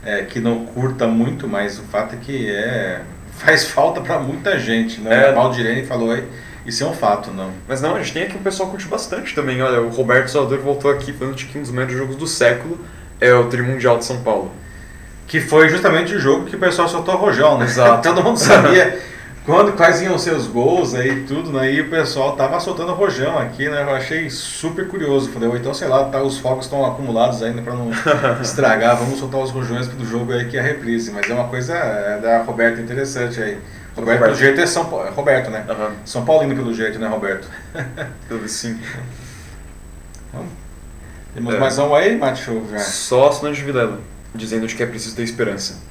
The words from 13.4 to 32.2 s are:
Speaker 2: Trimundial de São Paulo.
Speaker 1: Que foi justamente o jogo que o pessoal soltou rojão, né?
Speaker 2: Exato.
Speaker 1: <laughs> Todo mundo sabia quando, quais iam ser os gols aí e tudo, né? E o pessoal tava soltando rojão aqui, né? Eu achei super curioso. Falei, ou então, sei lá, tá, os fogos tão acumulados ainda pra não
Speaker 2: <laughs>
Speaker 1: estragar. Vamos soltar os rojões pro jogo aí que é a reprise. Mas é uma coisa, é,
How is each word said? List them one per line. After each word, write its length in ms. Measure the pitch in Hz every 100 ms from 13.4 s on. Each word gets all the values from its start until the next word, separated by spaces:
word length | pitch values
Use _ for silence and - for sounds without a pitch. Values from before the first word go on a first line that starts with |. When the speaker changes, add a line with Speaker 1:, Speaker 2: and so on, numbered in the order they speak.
| 123
Speaker 2:
Trimundial 480 | 127 123 131 120 117
de 80 | -
São 160 | 127
Paulo. 280 | 117 104 92 - - - - - - - -
Speaker 1:
Que 120 | 160
foi 260 | - 151 240
justamente 440 | - 196 160 175 202
o 40 |
jogo 260 | 135 - -
que 100 | -
o 40 |
pessoal 280 | 185 175 165
soltou 280 | 160 175 185
rojão, 400 | 202 123 151 135
né? 80 | 117
Speaker 2:
Exato. 360 | 127 120 117
Speaker 1:
<laughs> 60 | 170
Todo 160 | 175
mundo 140 | 226 226
sabia 600 | - - 147 180 - - - - - - -
quando, 280 | 170 202
quais 280 | - 226 -
iam 160 | 185 160
ser 140 | 175 151
os 120 | 110
gols 480 | 117 131 180 143 123
aí 140 | 131
e 140 | 135
tudo, 280 | - 143 165
né? 180 | 135 131
E 120 | 143
o 80 | 156
pessoal 440 | 165 139 143 135 139
tava 200 | 135 170
soltando 320 | 175 170 175
rojão 440 | 180 196 120 143 165
aqui, 300 | 120 - 143
né? 140 | 147
Eu 100 | 139
achei 360 | 135 - 160 156
super 580 | - - - 160 185 185
curioso. 440 | 190 151 139 117
Falei, 180 | 117 117
ou 80 | 120
então, 160 | 127
sei 160 | 135 160
lá, 160 | 131 135
tá, 180 | 135
os 140 | 139 135
fogos 300 | 127 127 -
tão 180 | 139 131
acumulados 580 | - 131 113 123 113
ainda 180 | 113 117
pra 120 | 120
não 160 | 123 117 113 156 135
Speaker 2:
<laughs> 240 | 135 120
Speaker 1:
estragar. 540 | 120 - 127 110 117 120
Vamos 240 | 120 135
soltar 220 | 135 135
os 100 | 131
rojões 340 | 127 117 120 127
pro 160 | - 113
jogo 260 | 117 120
aí 140 | 120 120
que 100 | 135
é 60 |
a 20 |
reprise. 480 | 131 147 113 117 110
Mas 180 | 101 101
é 40 |
uma 160 | 120 123
coisa, 240 | 127 127 170
é, 440 | 143 104 101 104